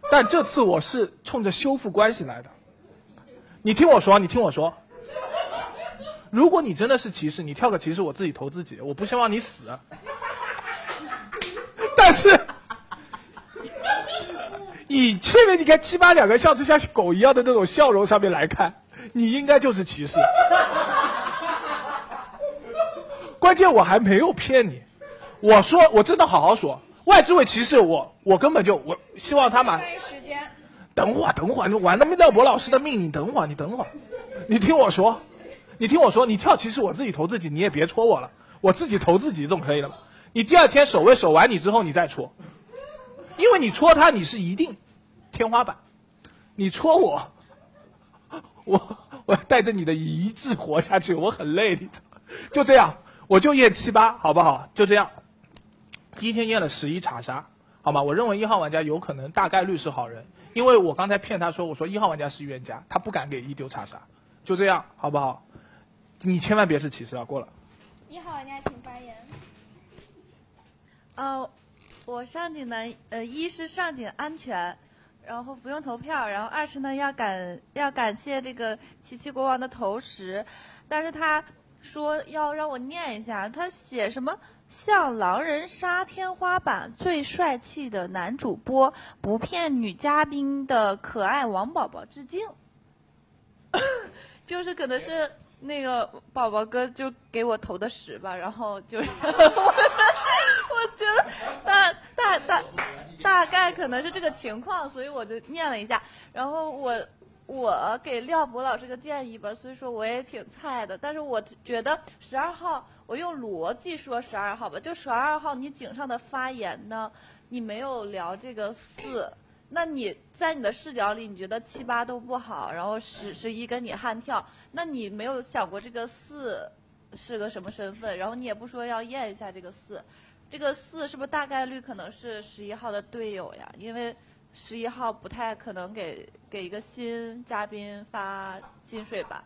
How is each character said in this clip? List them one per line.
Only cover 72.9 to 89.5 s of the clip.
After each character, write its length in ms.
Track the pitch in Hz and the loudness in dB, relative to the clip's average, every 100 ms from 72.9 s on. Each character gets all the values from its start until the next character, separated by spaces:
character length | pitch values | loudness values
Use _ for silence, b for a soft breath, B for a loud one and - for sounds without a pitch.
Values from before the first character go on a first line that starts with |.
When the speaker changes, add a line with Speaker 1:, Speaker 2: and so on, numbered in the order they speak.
| 226 _ | -14 _
Speaker 3:
呃， 140 | 226 | -12
一 240 | 233 269 330 | -12 -10 -10
是 200 | 339 320 | -10 -14
上 280 | 349 349 277 | -8 -8 -8
警 160 | 220 - | -14 -12
安 200 | 294 311 | -12 -12
全， 400 | - 196 175 175 _ _ _ _ - | -10 -8 -8 -10 _ _ _ _ -18
然 200 | 233 240 | -16 -16
后 80 | 262 | -18
不 140 | 240 | -14
用 120 | 285 | -14
投 160 | 277 240 | -12 -14
票， 300 | 254 311 226 | -10 -8 -6
然 140 | 202 | -6
后 60 | 220 | -8
二 180 | 302 302 | -8 -8
是 140 | 277 | -8
呢 160 | 269 269 | -10 -6
要 180 | 277 | -6
感-， 480 | 277 220 190 180 175 _ | -6 -6 -6 -10 -14 _
要 180 | - 285 | -8 -6
感 240 | 277 233 214 | -4 -6 -6
谢 260 | 285 269 | -8 -10
这 100 | 254 | -10
个 240 | 240 226 214 b b | -10 -10 -10 b b
琪 160 | _ 247 | _ -20
琪 140 | 294 | -16
国 140 | 269 | -6
王 160 | 269 254 | -4 -4
的 80 | 254 | -6
投 320 | - 202 214 | -8 -8 -8
食， 440 | - - 185 190 220 b b b _ | -12 -16 -12 -12 -12 b b b _
但 160 | 302 | -8
是 80 | 320 | -8
他 320 | 311 320 302 320 _ _ _ | -6 -4 -4 -6 _ _ _
说 400 | - 302 302 302 | -20 -10 -6 -6
要 300 | - 311 302 | -8 -8 -6
让 140 | 302 302 | -6 -8
我 120 | 262 | -10
念 360 | 254 339 320 214 | -12 -12 -12 -12
一 60 | |
下， 260 | 220 214 202 | -10 -10 -10
他 220 | 262 359 | -10 -12
写 400 | 359 - 254 208 | -12 -14 -8 -6
什 140 | 233 | -6
么 160 | 262 392 b b b | -10 -10 b b b
向 480 | - - 403 302 233 | -14 0 0 0 -2
狼 260 | 185 196 | -2 -2
人 240 | 320 294 339 | -4 -6 -8
杀 360 | - 359 359 | -10 -6 -6
天 320 | 381 - 381 359 | -6 -10 -12 -6
花 240 | 359 359 | -4 -4
板 320 | 339 202 - - | -4 -6 -8 -8
最 240 | 370 330 | -4 -4
帅 380 | 285 - 339 254 | -6 -4 -4 -4
气 320 | - - 269 | -8 -14 -10
的 160 | 208 180 | -10 -8
男 280 | 185 175 262 | -8 -10 -8
主 200 | 247 - | -8 -8
播， 360 | - 262 262 B B B | -4 2 2 B B B
不 160 | 190 220 | -4 -4
骗 460 | - | -4